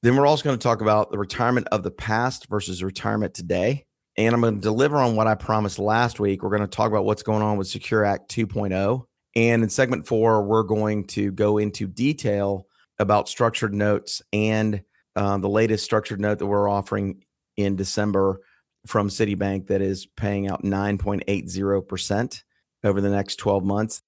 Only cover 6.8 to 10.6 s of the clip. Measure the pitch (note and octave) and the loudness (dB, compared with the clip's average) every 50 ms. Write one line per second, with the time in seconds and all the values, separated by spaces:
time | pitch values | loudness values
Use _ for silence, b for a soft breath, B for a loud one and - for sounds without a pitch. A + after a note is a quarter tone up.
6.8 | A2 A2+ G#2+ G#2+ G2 G#2 G#2+ - - - A2 G#2+ G#2+ G#2+ G#2 G2+ F#2+ F#2 - - | 0 2 2 0 2 0 0 -2 0 0 0 2 2 2 0 0 -2 -4 -6 -8
7.8 | - - A#2 A2 G#2 G2+ G2+ - - _ - - A2 G2 - - G#2 G2+ F#2 F#2 | -4 0 0 2 2 2 0 -2 -4 _ -4 -4 -4 -2 -2 -4 -2 -2 0 0
8.8 | G2 G2+ A#2+ C3 B2+ _ _ _ _ _ _ A#2 A#2 A#2 A#2 A2+ A2+ G#2+ - - | 0 0 0 -2 -4 _ _ _ _ _ _ 2 4 4 4 4 2 2 2 0
9.8 | C3 A#2+ B2+ - - - B2 A2 A2 A2+ A2+ A2 G#2 G2+ G#2+ A2 | 0 0 0 -4 -2 -2 0 2 4 4 4 4 2 2 2 2